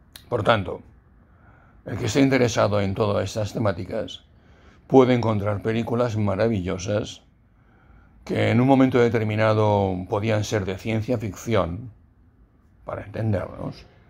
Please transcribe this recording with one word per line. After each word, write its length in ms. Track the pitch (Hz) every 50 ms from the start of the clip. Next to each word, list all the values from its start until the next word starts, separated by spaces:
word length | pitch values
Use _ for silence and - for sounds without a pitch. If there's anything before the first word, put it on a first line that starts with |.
| _ _ - - - -
Por 140 | 120 117 101
tanto, 380 | 123 117 107 90 85 78 - - - - _ _ _ _ _ _ _ _ _ _ - - _ _ _ _ - - -
el 100 | 104 98
que 100 | 120 113
esté 120 | 104 143
interesado 600 | 139 135 135 131 123 117 - 120 110 107 101 104
en 120 | 101 95 101
todas 300 | - 110 104 101 101 101
estas 300 | 98 - 113 107 95 -
temáticas 720 | - 117 104 95 85 95 90 104 113 92 - - - _ _ _ - _ - - - - - - _ _ -
puede 260 | - 131 131 120 127
encontrar 480 | 120 117 113 110 104 98 104 104 98
películas 560 | - 113 110 117 117 113 123 117 120 123 104 110
maravillosas 1080 | 104 101 95 92 110 117 117 98 87 92 90 90 90 110 104 104 131 - - - _ _ _ _ _ _ _ _ _ _ _ _ _ - - - - _ _ - -
que 260 | - 92 98 107 107
en 80 | 110 117
un 80 | 127 135
momento 320 | 139 131 135 131 127 127
determinado 960 | 120 117 113 117 110 107 107 107 110 110 110 107 107 107 104 101 101 95 92 92 92 -
podían 340 | 113 104 101 113 110 107 104
ser 220 | - 110 107 95
de 120 | 92 92 -
ciencia 400 | - 113 110 110 107 131 127 110
ficción, 720 | 110 104 85 - - - 113 101 87 85 87 101 123 120 - _ _ _ _ _ _ _ _ _ _ _ _ _ _ _ _ _ _
para 220 | - 87 - -
entendernos, 800 | 98 104 - 110 110 104 90 90 - - - - - - - - - _ _ _